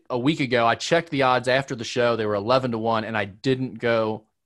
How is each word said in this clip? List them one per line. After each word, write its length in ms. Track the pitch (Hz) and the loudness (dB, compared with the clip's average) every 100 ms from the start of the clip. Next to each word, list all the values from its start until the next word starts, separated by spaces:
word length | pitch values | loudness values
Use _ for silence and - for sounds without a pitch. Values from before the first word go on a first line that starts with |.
| - | -6
a 80 | 127 | -2
week 220 | 131 160 | 0 0
ago, 260 | 135 120 117 | 0 2 2
I 80 | |
checked 360 | 113 - 165 160 | 2 2 0 0
the 120 | 139 | 0
odds 240 | 131 127 123 | 2 2 2
after 280 | 131 135 | 0 0
the 100 | 123 | -8
show. 320 | 110 127 120 113 | -6 0 0 0
They 100 | 107 | -2
were 80 | |
eleven 380 | 104 104 131 123 | -2 2 2 0
to 60 | 113 | -2
one, 260 | 113 110 | -2 -2
and 120 | 107 110 | -2 -4
I 100 | 104 | -4
didn't 520 | 95 135 131 127 113 | -4 -2 -2 -4 -4
go 460 | 120 117 110 110 - _ | 0 0 0 -4 -10 _